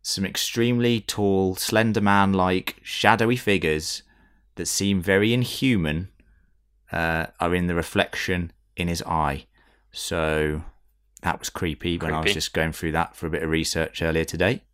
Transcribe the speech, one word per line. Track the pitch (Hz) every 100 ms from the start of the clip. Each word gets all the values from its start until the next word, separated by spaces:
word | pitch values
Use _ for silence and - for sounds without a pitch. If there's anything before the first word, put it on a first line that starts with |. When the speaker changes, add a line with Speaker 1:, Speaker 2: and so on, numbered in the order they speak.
Speaker 1:
Some | - -
extremely | 95 - - 120 120 120 120 117
tall, | - - 101 95 95
slender | 92 - 110 113 104
man-like, | 101 101 98 95 92 92 - -
shadowy | - - 104 110 113 123
figures | - 98 80 78 - - _ _ _ _ _
that | - 85
seem | - 98 98
very | 87 98 110
inhuman, | 123 123 - 135 110 80 78 92 _ _ _ _ _ _ _ _
uh, | 85 82 82 - -
are | 85
in | 90 87
the |
reflection | 85 80 101 87 - - 90 85 - _
in | - 87
his | 85
eye. | - 82 76 67 - _ _ _ _
So | - - 85 78 78 76 76 73 _ _ _ _ -
that | 90 82
was | -
creepy | - 87 76 87 85
when | 82
I | 78
was |
Speaker 2:
Creepy. | 85
Speaker 1:
just | 101 -
going | 87 80
through | 78 82
that | 78 85
for | - 82
a |
bit | 85
of | 80
research | 80 78 82 80 -
earlier | 82 80
today. | 80 85 90 131 _